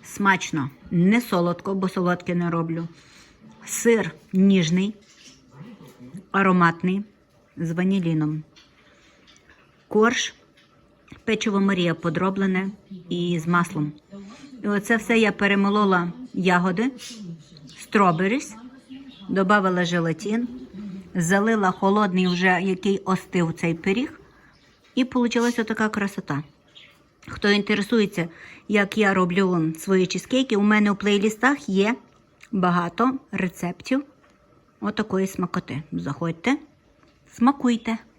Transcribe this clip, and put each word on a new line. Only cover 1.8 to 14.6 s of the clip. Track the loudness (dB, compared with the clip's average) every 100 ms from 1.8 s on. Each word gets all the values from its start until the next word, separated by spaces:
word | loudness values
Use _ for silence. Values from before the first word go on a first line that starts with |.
| -2
солодке | -2 -2 -2 -2
не | -2 0
роблю. | -2 -4 -6 -8 -14 -20 -20 -20 _ -20 -20
Сир | -12 0 4 4 0 -8 _
ніжний, | 4 6 6 4 2 0 -6 _ -20 -20 -20 _ -20 -20 -20 -20 -20 -18 -18 -4
ароматний, | 2 4 6 4 2 -2 -2 -6 _ _ _ _ -8
з | -6
ваніліном. | -2 0 0 0 0 -2 -4 -10 -20 _ _ _ _ _ _ _ -20 _ -20 _ _ _
Корж, | 4 4 2 -6 -10 _ _ _ _ _ _ _ -10
печиво | -4 -2 0 2
Марія | 2 2 0
подроблене | 0 -4 -2 -2 0 0 0 -4 -10 _ -20 -8
і | -4 -2 -2
з | 0
маслом. | 0 0 -4 -6 -8 _ -20 -18 -20 -20 -8